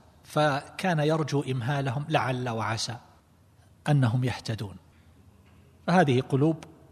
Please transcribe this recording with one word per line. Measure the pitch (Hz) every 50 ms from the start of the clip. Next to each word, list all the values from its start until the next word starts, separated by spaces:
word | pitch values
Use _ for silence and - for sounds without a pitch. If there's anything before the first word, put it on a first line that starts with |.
| - - - - -
فكان | - - 151 151 151 - - - - - - - 190 170 151
يرجو | 147 156 160 156 151 127 143 139
إمهالهم | 147 131 131 131 107 139 143 143 135 135 117 143 147 160
لعل | 151 135 110 127 131 127 127 123
وعسى | 113 110 107 104 113 110 - - 113 - - - - _ _ _ _ _ _ _ _ _ _ _ _ _ - -
أنهم | 147 139 127 110 113 127 127
يهتدون. | 120 - - - - 113 104 110 98 90 90 _ _ _ _ _ _ - _ - - - _ _ _ - - - _ _ _ -
فهذه | 175 175 185 170 139 120 127
قلوب | 131 - 143 131 147 160 160 156 - - - - - -